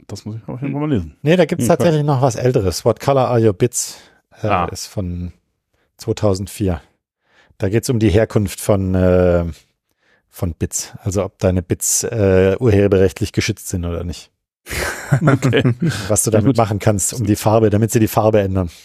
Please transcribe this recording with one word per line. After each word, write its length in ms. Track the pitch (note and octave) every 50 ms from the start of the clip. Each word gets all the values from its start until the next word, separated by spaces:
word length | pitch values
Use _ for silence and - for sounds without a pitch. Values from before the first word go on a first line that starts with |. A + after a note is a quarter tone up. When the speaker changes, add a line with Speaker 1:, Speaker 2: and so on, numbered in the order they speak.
| -
Speaker 1:
das 180 | _ - G2+ -
muss 120 | G#2 G#2
ich 100 | A2+ - -
auf 120 | C3 B2
jeden 120 | C3+ C#3 C#3
Fall 80 | C#3+ D3
mal 80 | D#3 C#3+
lesen. 240 | G#2+ E2+ D#2 - _ -
Speaker 2:
Nee, 140 | C#3+ E3+
da 100 | F3+ E3+
gibt's 180 | D3+ F#3 E3 A#2+
Speaker 1:
Hm, 60 | A2+
cool. 60 | E3+ -
Speaker 2:
tatsächlich 260 | A2+ F3 D#3 D3+ D3
noch 160 | D3 D3 B2 C3
was 140 | C3+ G#2+
Älteres. 480 | - B2+ B2 B2+ A#2 G2+ F#2 E2+ - -
What 160 | B2 G#2+ -
Color 280 | - - C#3 C3+ B2+ A2
Are 160 | B2 A#2 A2+
Your 100 | A2 G#2
Bits? 440 | - B2 A#2+ - - - - - - - _ _ _ _ _ _ - -
Äh, 40 | G#2+
Speaker 1:
Ah. 160 | G2+ F#2 F2
Speaker 2:
ist 200 | E2 - - -
von 460 | - - - G2 F2+ F2 F2 F2 F2 - _ _ _ _ _ _ _ _ _ _ _ _
zweitausendvier. 840 | _ - - G#2+ - - G#2 F#2+ F#2 G2+ F#2 - - G#2+ F#2 F2 D#2+ - _ _ _ _ _ _ _ _ _ _ _ _ _ _ _
Da 100 | - G2
geht's 220 | G2 A#2 - -
um 80 | C3+ A2
die 100 | A2 G#2+
Herkunft 500 | F2+ G#2+ A2 - - A#2 G#2 F#2 - -
von, 340 | - - G#2+ G2 F#2+ F#2 F#2
äh, 500 | F#2 F#2 F2+ F2+ F2+ F2+ F2+ F2 F2 E2+ E2+ E2 - _ _ _ _ _ _ _ _ _ _ _ _ _ _
von 260 | _ - - F2+ E2
Bits. 400 | - G#2 F2 - - - - - - -
Also 220 | G#2 F2+ G2+ F#2
ob 140 | G2 - _
deine 240 | - G2 F2+ F#2 F2
Bits, 400 | - G#2+ - - - - - -
äh, 520 | - - A#2 G2+ G2 F#2 F#2 F#2+ F#2+ G2 -
urheberrechtlich 760 | B2+ A#2+ G2+ G2 G2+ G2+ G2 F#2 F#2+ F#2 - - G#2+ - -
geschützt 360 | - - - G#2+ - - -
sind 160 | - F#2 E2+
oder 200 | E2+ E2+ E2+ F2
nicht. 260 | F2 F2+ - - _ _ _ _ _ _ _ _ - - - - - - - - - - B2 D3+
Speaker 1:
Okay. 380 | D3 C3 - - C3+ A#2 A#2+ -
Speaker 2:
<laughs> 460 | B2+ A#2+ - F3 E3 - - - -
Was 160 | G#2+ G2+ -
du 60 | A#2
Speaker 1:
Ja, 80 | G#2+ G#2+
Speaker 2:
damit 80 | A2
Speaker 1:
gut. 100 | C3+ C3
Speaker 2:
machen 220 | A2+ A2+ G2 A2 G2
kannst, 340 | - - G#2+ G2 - - -
um 140 | C3 A2+
die 100 | G2 G#2
Farbe, 320 | - - A2+ G#2+ A2+ A2 G#2+
damit 200 | G2 G2+ A2+ G#2+ -
sie 80 | A#2+
die 80 | A2 G#2
Farbe 320 | - - A2 A2 A2 G#2+
ändern. 300 | G2 F#2+ F#2+ F#2+ F2+ E2+ - - -